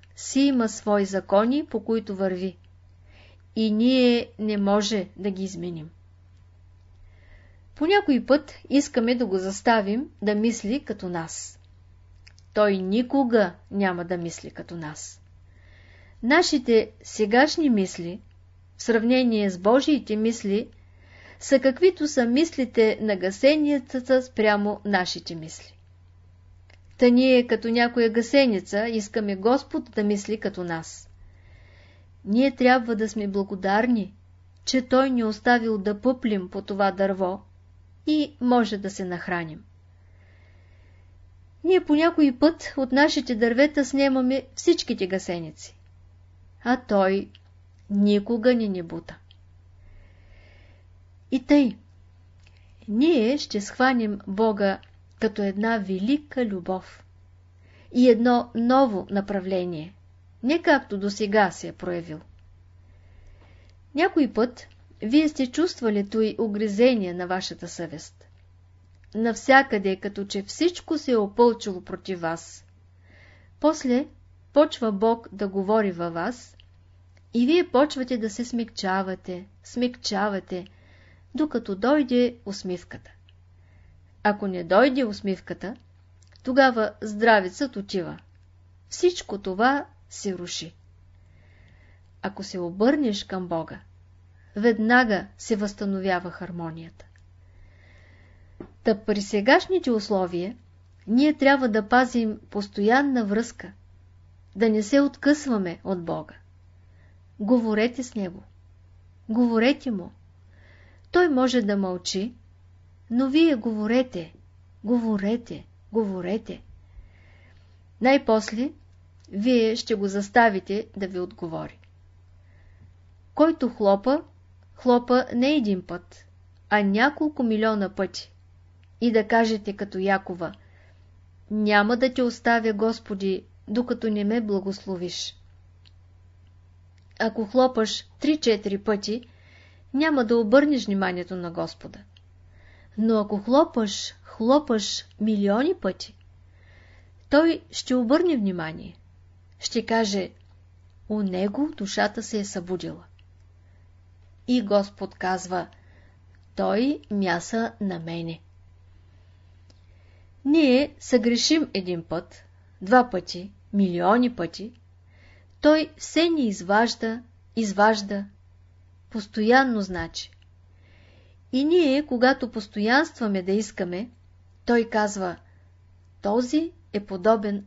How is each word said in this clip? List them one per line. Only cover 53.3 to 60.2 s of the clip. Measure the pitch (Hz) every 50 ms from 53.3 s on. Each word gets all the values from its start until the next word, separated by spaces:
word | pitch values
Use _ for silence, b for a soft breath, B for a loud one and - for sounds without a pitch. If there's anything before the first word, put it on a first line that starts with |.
| 277 294
ще | - - - 208
схванем | 202 - - - 254 262 262 240 226 214 208 202 - -
Бога | 196 196 226 226 214 202 202 196 190 - - - - - _ _ _ -
като | - 220 214 - 202
една | 196 190 202 214 226 233 220
велика | 196 190 190 185 196 220 285 294 294 - - 262 247
любов | 220 196 185 175 190 185 185 - - - - - - _ - - _ - - _ _ b b b b b b b b -
и | 240 247 254
едно | 233 214 233 247 240 240 - - -
ново | 226 233 240 254 269 277 247 202 185 - -
направление, | 202 202 196 - 202 196 185 190 190 185 180 180 175 156 156 180 - - - - _ -